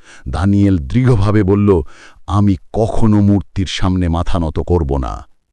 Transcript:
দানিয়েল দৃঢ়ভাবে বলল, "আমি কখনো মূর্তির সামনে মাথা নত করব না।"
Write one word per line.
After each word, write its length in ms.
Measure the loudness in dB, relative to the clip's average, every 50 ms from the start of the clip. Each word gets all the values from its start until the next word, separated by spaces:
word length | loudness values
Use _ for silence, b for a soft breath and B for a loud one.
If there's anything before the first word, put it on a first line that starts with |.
| B B B B B -8
দানিয়েল 500 | -6 -2 0 0 2 2 2 2 2 0
দৃঢ়ভাবে 640 | -2 -2 -2 0 2 2 2 2 2 2 2 2
বলল, 400 | 2 2 2 2 2 2 2 2 0 B B B B B B B B
"আমি 300 | -4 -2 0 2 2 0 -2 -6 -8
কখনো 480 | -4 -4 -4 0 2 2 2 4 4 4
মূর্তির 460 | 4 2 2 0 -2 -4 -6 -6 -6
সামনে 420 | -6 -4 -4 -2 -2 0 -2 -2 -2
মাথা 300 | -2 -2 0 0 0 0
নত 220 | -2 -4 -4 -6
করব 360 | -4 -2 -2 -2 0 -2 -4
না।" 300 | -4 -4 -8 -10 -12 -16 -20 _ _ _ _